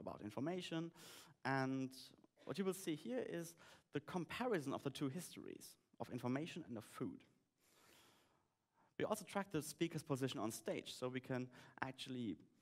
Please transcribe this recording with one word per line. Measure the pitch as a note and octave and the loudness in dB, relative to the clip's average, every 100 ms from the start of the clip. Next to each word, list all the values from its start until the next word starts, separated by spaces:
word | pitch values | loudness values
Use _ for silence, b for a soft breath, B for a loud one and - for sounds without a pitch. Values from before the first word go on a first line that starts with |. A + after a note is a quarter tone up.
about | F#2+ D#2 | -6 -6
information. | G#2 G#2+ C#3+ F3+ F3 E3 E3+ B B B B - C3+ | -6 -2 0 0 0 0 -2 B B B B -4 2
And | C3+ C3 C3 C3 - - - - _ | 4 4 2 0 -4 -14 -18 -20 _
what | - - | -4 0
you | F#3+ | 2
will | |
see | F#3 F3+ D3 | 2 0 -2
here | A3 B3 - | 0 -2 0
is | E3+ E3 - B B _ | -2 -4 -10 B B _
the | - | -4
comparison | - F#3 D#3+ - B3 F#3+ C3+ | -2 -2 -2 2 4 6 4
of | - | 2
the | C#3+ | 0
two | - C#3 | 2 0
histories, | D#3+ E3 - G1+ G1+ - - _ - | 0 -6 -8 -8 -10 -12 -18 _ -8
of | - | -4
information | B2 B2 C3 E3+ F3 - | 0 2 2 0 -4 -6
and | A2+ | -8
of | |
food. | - - G#2+ - - _ _ _ B B B B B B B B B _ _ b b - | -10 -4 -2 -4 -12 _ _ _ B B B B B B B B B _ _ b b 0
We | - | 2
also | G#3+ - | 2 2
track | G3+ G3 | 0 2
the | D3+ | 2
speaker's | C3+ - E3 D#3 | 0 2 2 2
position | - C3+ C3 C3 | 2 4 4 4
on | G#2+ | 0
stage, | - - D#3+ - | 0 0 0 -2
so | - B2+ | -2 0
we | B2+ | 0
can | B2+ B2+ B2+ B B B | 0 0 0 B B B
actually | C3 C3 C3+ B2+ A#2 E2 - b | -2 -2 -4 0 0 -2 -6 b